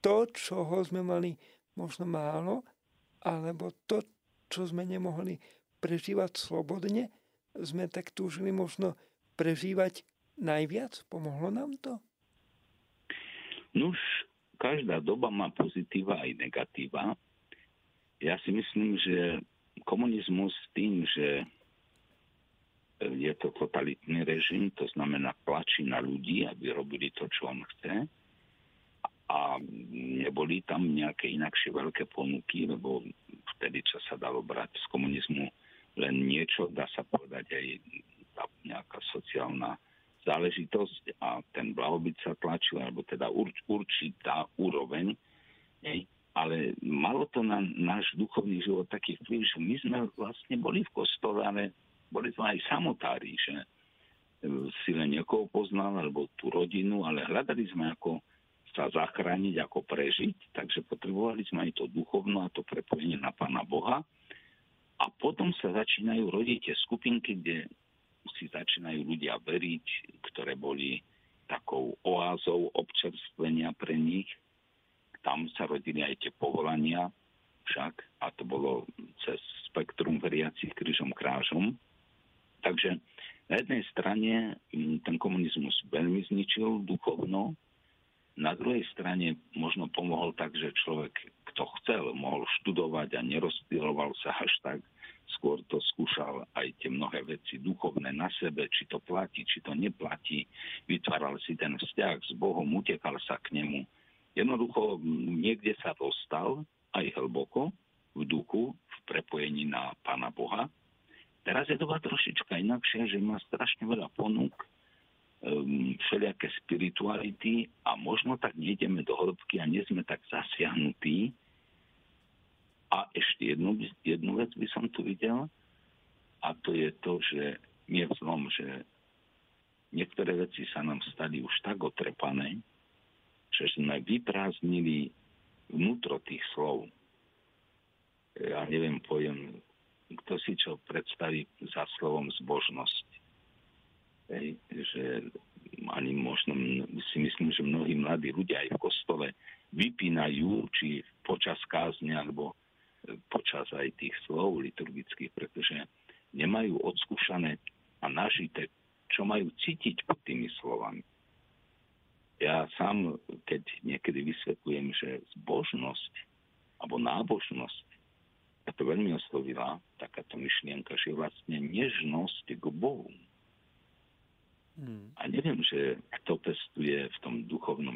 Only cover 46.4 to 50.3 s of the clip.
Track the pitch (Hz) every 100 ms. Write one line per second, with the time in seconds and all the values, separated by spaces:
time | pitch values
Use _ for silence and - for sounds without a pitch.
46.4 | 80 80 64 - - 73 80 135 147 127
47.4 | 110 101 98 - 87 98 95 - 107 -
48.4 | 101 90 90 95 92 101 - 82 - 117
49.4 | 107 82 82 131 127 127 117 - 101